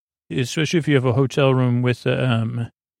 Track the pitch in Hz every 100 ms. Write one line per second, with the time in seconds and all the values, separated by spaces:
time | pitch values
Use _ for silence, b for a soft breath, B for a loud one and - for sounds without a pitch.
0 | _ _ - - 123 - 151 175 147 143
1 | 127 117 135 - 135 131 127 120 123 117
2 | 127 131 127 113 113 120 117 _ _ -